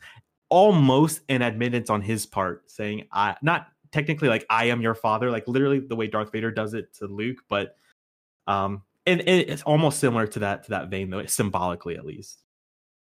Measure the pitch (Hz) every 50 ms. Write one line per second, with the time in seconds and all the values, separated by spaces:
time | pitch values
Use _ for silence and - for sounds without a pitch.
0 | - - - - _ _ _ _ _ - 156 180 202 214 196 160 139 131 127 139
1 | 156 160 160 - _ - 135 123 123 117 107 110 120 123 120 120 113 - 107 104
2 | 98 101 113 104 - - - 104 95 90 - - _ _ - - 107 104 104 107
3 | - - - 98 101 101 - - 139 156 170 151 - _ _ _ _ _ - 151
4 | 147 156 156 151 156 127 110 110 - - 113 113 117 120 120 120 113 113 113 -
5 | - 113 107 110 123 123 117 113 - 123 120 135 139 139 139 135 135 139 117 113
6 | 110 104 110 107 107 107 - 110 110 113 107 113 110 107 113 110 - - _ -
7 | 104 98 98 101 110 123 131 - _ - 104 101 95 - - _ _ _ _ _
8 | _ _ _ _ _ _ _ _ - - 98 98 98 98 101 101 - _ _ _
9 | - 180 180 175 - 180 185 180 - - 151 151 - - 151 151 156 147 143 -
10 | - 127 117 113 110 107 - 117 107 101 101 - - - 107 92 76 92 98 95
11 | 98 92 92 101 73 - - - 107 98 90 92 90 90 87 87 - 85 82 -
12 | 62 76 - - 101 - - _ _ _ _ _ _ _ _ _ _ _ _ _
13 | _ _ _